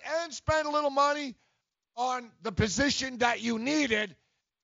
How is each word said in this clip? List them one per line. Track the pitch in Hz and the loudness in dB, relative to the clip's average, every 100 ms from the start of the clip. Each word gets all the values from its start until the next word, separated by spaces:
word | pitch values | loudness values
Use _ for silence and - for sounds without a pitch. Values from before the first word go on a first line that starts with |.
| - 320 | -4 -4
and | 339 | -4
spent | 247 - 311 302 | -6 0 0 2
a | |
little | 294 294 | 0 0
money | 269 285 294 285 - _ _ _ _ _ - | 2 2 2 -4 -10 _ _ _ _ _ -4
on | 247 254 233 _ | -2 -2 -8 _
the | 208 | -8
position | 180 214 180 285 - 262 247 | 0 0 2 2 2 -4 0
that | 240 226 | 2 2
you | 226 226 | -2 -2
needed, | 240 302 277 214 214 151 _ _ _ _ | 0 2 2 0 -2 -8 _ _ _ _